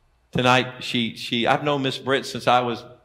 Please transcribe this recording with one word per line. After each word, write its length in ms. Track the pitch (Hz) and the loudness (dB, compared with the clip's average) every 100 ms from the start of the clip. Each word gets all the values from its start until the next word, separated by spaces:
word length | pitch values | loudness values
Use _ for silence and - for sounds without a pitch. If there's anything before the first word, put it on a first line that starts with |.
| _ _ _ | _ _ _
tonight? 540 | - 123 127 123 - | 0 4 4 2 -6
She, 320 | - 123 113 - | -4 -2 -2 -6
she, 320 | - 120 113 | -4 0 2
I've 160 | 143 | 2
known 180 | 147 143 | 2 -2
Miss 160 | 131 - | -2 -4
Britt 260 | 123 135 | -2 -2
since 220 | - 120 127 | -2 -4 2
I 140 | 123 | 2
was, 240 | 120 110 - - | 2 -6 -10 -20